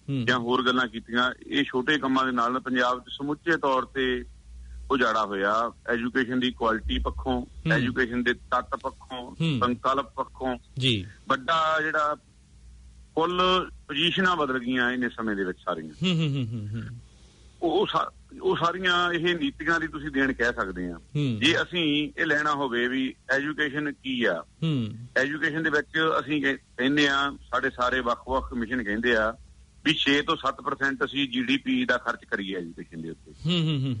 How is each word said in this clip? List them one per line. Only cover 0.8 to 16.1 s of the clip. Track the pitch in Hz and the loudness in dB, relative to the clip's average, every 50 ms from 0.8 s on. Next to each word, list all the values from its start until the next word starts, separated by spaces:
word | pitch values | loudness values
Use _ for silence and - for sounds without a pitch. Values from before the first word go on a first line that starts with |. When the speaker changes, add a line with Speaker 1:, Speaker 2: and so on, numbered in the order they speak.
| 127 117 | 2 0
Speaker 2:
ਕੀਤੀਆਂ, | 107 113 - - 117 123 123 127 - - - - | -2 -8 -8 -4 0 0 2 0 0 -4 -8 -4
ਇਹ | - 139 139 | -2 -2 0
ਛੋਟੇ | - - 127 120 147 151 143 | 0 0 0 2 2 2 2
ਕੰਮਾਂ | 135 135 131 131 131 | 2 2 2 2 2
ਦੇ | 131 | 2
ਨਾਲ | 123 120 117 120 | 2 2 2 2
ਨਾਲ | 127 131 | 0 -2
ਪੰਜਾਬ | - 131 127 127 123 123 123 123 | -2 -2 0 2 4 2 2 0
'ਚ | 120 - | -4 -10
ਸਮੁੱਚੇ | - - 139 143 151 147 - 170 160 147 | -12 -8 -4 -4 -4 -4 0 0 0 2
ਤੌਰ | 147 139 131 131 123 | 2 2 2 2 0
ਤੇ | 120 - 135 131 127 127 123 120 - - - - - - - - - - - - - | -2 -2 -2 0 0 0 -2 -4 -8 -16 -20 -20 -20 -18 -18 -16 -14 -14 -10 -4 0
ਉਜਾੜਾ | - 127 123 113 110 110 107 | 2 2 4 4 4 2 2
ਹੋਇਆ। | 98 101 98 98 101 107 113 117 113 - - - 110 | 0 0 0 2 2 2 2 2 0 -4 -8 -6 -4
ਐਜੂਕੇਸ਼ਨ | 120 117 117 123 117 131 127 110 127 127 | -2 -2 -2 -2 0 0 0 0 0 0
ਦੀ | 123 127 | 0 0
ਕੁਆਲਿਟੀ | 117 - 117 113 110 110 - - 127 127 | -2 0 0 0 2 0 0 -2 -2 -2
ਪੱਖੋਂ, | 117 123 - - - 131 127 123 | -2 -4 -4 -4 -2 -2 -2 -2
Speaker 1:
ਹੂੰ। | 127 - - - - - | -2 -6 -10 -6 -2 0
Speaker 2:
ਐਜੂਕੇਸ਼ਨ | 113 117 123 127 120 127 127 113 120 123 120 | 0 2 2 0 0 0 -2 0 0 0 0
ਦੇ | 123 120 | 0 0
ਤੱਤ | - - - 127 123 120 - 139 | -2 -2 -2 -2 -2 -2 -2 -6
ਪੱਖੋਂ, | - - 131 - - - - 131 127 123 123 - - | -6 -6 -8 -10 -10 -16 -14 -12 -12 -12 -10 -6 -2
Speaker 1:
ਹੂੰ। | 160 165 143 120 | -2 0 0 2
Speaker 2:
ਸੰਕਲਪ | 123 123 123 110 - 127 135 139 135 117 - | 2 0 0 0 0 0 0 0 0 -4 -4
ਪੱਖੋਂ | - 127 - - - 131 131 123 120 - - - 131 | -8 -8 -8 -8 -6 -4 -4 -4 -4 -8 -12 -6 -2
Speaker 1:
ਜੀ। | 127 131 113 101 90 101 - - - - | 0 2 2 0 -2 -6 -12 -10 -4 -2
Speaker 2:
ਵੱਡਾ | 135 131 127 120 165 160 160 156 156 160 | -2 -2 0 0 2 2 4 2 2 2
ਜਿਹੜਾ | 156 156 151 156 151 147 151 - - - - - - - - - - - - - - - - - - - - | 0 0 0 2 2 0 0 -4 -8 -18 -20 -20 -20 -20 -20 -20 -20 -20 -20 -20 -20 -20 -20 -20 -16 -8 -2
ਕੁੱਲ | 156 165 175 180 180 185 185 185 185 165 - - - - - | 0 0 2 2 4 4 4 4 4 2 -2 -6 -14 -12 -6
ਪੋਜੀਸ਼ਨਾਂ | 135 139 170 170 143 180 190 185 180 | -2 0 2 2 2 2 2 2 4
ਬਦਲ | 160 147 135 127 131 | 2 2 0 0 -2
ਗਈਆਂ | 120 120 127 127 123 123 | 0 0 2 2 2 2
ਇਹਨੇ | 127 127 123 113 | 2 0 -2 -2
ਸਮੇਂ | - - 113 110 104 | -2 -2 -2 -2 0
ਦੇ | 98 98 | 0 0
ਵਿੱਚ | 90 90 - - | -2 -4 -6 -4
ਸਾਰੀਆਂ। | 90 87 82 78 78 76 - 165 | -4 -4 -4 -4 -10 -8 -2 0
Speaker 1:
ਹੂੰ, | 185 | 0